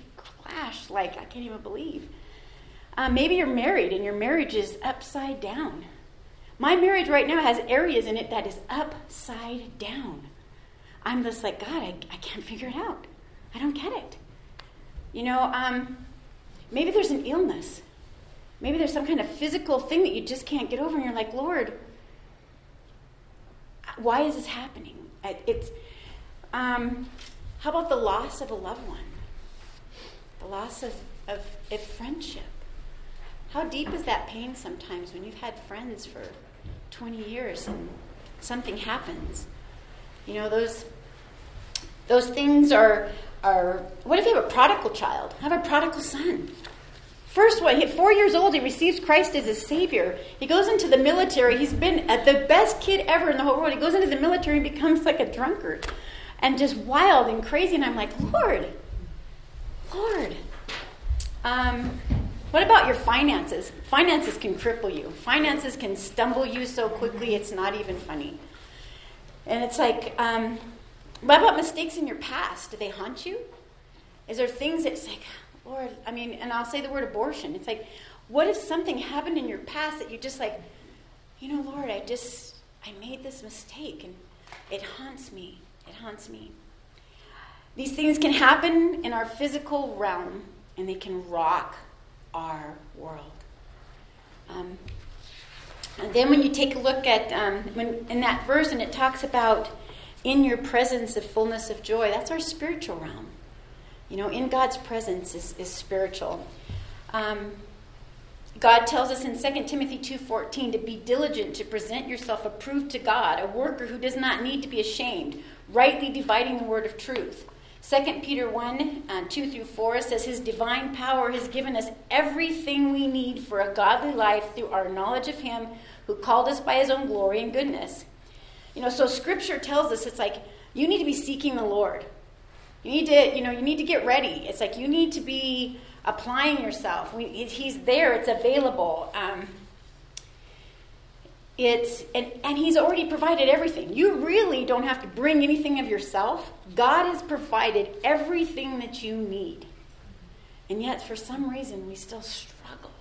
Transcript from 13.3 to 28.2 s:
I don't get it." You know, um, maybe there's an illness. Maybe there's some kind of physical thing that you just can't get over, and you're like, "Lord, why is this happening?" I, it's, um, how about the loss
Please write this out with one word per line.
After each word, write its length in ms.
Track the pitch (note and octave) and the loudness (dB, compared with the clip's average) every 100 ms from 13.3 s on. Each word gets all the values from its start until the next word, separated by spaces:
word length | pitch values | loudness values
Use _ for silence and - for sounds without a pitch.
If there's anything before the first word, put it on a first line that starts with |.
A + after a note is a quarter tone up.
| - - | -20 -16
I 40 | B3 | -4
don't 140 | C#4+ | -4
get 200 | C#4+ D#4+ | -2 -6
it." 240 | B4 - - - - - - - - - - - | -8 -10 -16 -20 -20 -20 -20 -20 -20 -16 -14 -12
You 80 | A3+ | -6
know, 180 | A#3+ B3+ B3+ | -2 2 2
um, 420 | B3+ B3+ B3 B3+ - - - - - - - - | 0 -2 -2 -4 -10 -16 -18 -20 -20 -20 -20 -6
maybe 200 | B3 E4+ | -2 2
there's 200 | G4+ F4+ | 2 2
an 140 | C#4 | 0
illness. 560 | A#3 D#4 F4+ - - - - - - - - - - - | 0 2 2 0 -8 -14 -18 -20 -20 -20 -20 -20 -20 -8
Maybe 160 | B3 D#4 | -2 0
there's 160 | D#4 | 0
some 140 | D4 C#4+ | 0 0
kind 120 | D#4 | 0
of 80 | G#3 | -2
physical 540 | - D4+ D4+ - C4 | -4 -4 -2 0 0
thing 220 | - E4 | 2 2
that 100 | F#4 | 4
you 80 | A3+ | 2
just 240 | A3+ C4 | -6 -8
can't 240 | - D4 A3 | -4 -4 -2
get 120 | B3 | -4
over, 160 | D#4 D#4 | -2 -2
and 80 | |
you're 100 | B3+ | -2
like, 180 | A3+ A3 | -4 -4
"Lord, 400 | A#3+ D4+ E4+ A#3 - - - - - - - - - - - - - - - - - - - - - - - | -4 -2 -2 -4 -8 -16 -20 -20 -20 -20 -20 -20 -20 -20 -20 -20 -20 -20 -20 -20 -20 -20 -20 -20 -20 -18 -4
why 240 | A#3 A#3+ | 0 2
is 160 | D4+ - | 2 -2
this 100 | - | -8
happening?" 500 | B3 C4 - - - - - | -10 -12 -16 -18 -18 -20 -14
I, 140 | G3 - - | -12 -6 -2
it's, 240 | A3 - - - - - - - - - | -2 -4 -12 -18 -18 -18 -18 -18 -20 -10
um, 560 | A#3+ B3 B3 A#3+ B3+ B3+ - - - - - | -4 0 0 0 -4 -8 -14 -18 -14 -14 -6
how 100 | D4 | -2
about 180 | E4 E4+ | -2 2
the 80 | C4 | 2
loss 460 | A3 G3+ | 2 0